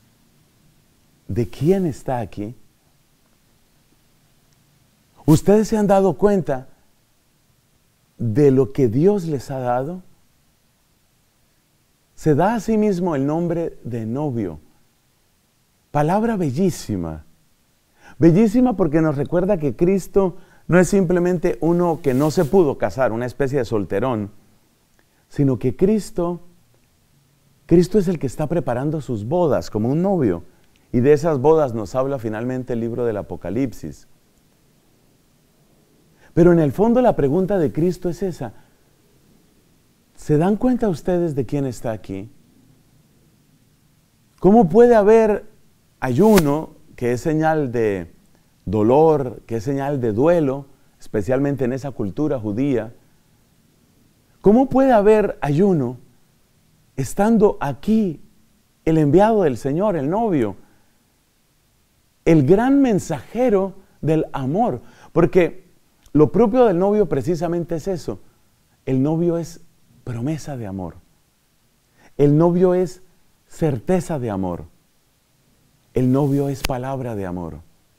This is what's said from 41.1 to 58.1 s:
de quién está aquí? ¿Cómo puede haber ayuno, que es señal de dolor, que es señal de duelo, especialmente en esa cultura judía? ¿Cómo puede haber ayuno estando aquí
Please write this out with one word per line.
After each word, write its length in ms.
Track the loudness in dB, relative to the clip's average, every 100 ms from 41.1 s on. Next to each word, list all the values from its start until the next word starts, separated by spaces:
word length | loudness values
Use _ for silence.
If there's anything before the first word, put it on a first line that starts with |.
| -2 -2
de 140 | -4 -4
quién 180 | -4 -4
está 260 | -6 -8
aquí? 380 | -8 -10 -12 -12 _ _ _ _ _ _ _ _ _ _ _ _ _ _ _ _ _ _ _ _ _
¿Cómo 300 | 4 4 4
puede 240 | 6 6
haber 560 | 6 6 6 4 0 -6 _ _ _ _ -10
ayuno, 760 | -4 2 6 6 4 -2 -4 -16 -20 -6
que 180 | -4
es 80 | -2
señal 500 | -2 -2 0 0 -2
de 420 | -2 -2 -2 -8 _ _ _ _ _ -4
dolor, 760 | 0 2 4 4 2 -2 -10 -10
que 100 | -8
es 80 |
señal 360 | -4 -4 -4 -4
de 120 | -2
duelo, 540 | 0 2 2 0 -4 -10 _ _ _
especialmente 640 | -8 -6 -2 -2 -2 -2 -4
en 80 |
esa 180 | -6 -10
cultura 480 | -8 -8 -4 -4 -4
judía? 540 | -6 -4 -2 -2 -4 -14 _ _ _ _ _ _ _ _ _ _ _ _ _ _
¿Cómo 280 | 4 4 4
puede 220 | 2 4
haber 460 | 4 6 4 2 -2
ayuno 560 | -2 2 2 2 0 -6 -18 _ _ _ _ _ _ _ _ -10
estando 600 | -8 0 2 4 2 0
aquí 640 | -6 -6 -2 0 0